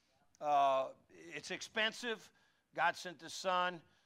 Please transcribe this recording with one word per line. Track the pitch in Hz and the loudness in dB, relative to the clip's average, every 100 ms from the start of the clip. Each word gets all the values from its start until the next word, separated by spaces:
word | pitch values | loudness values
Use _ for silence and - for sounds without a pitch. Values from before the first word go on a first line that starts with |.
| _ _ _ _ | _ _ _ _
Uh, | 151 143 139 135 131 - _ - 165 | 2 4 6 4 0 -6 _ -20 -14
it's | 151 151 | -12 -8
expensive. | 185 - 220 220 214 240 214 - _ _ _ _ - | -8 -4 0 0 0 -6 -6 -10 _ _ _ _ 0
God | 165 170 | 0 0
sent | 180 151 | -8 -12
His | 160 | -12
Son. | - 190 180 180 175 - _ | -4 0 2 2 -2 -14 _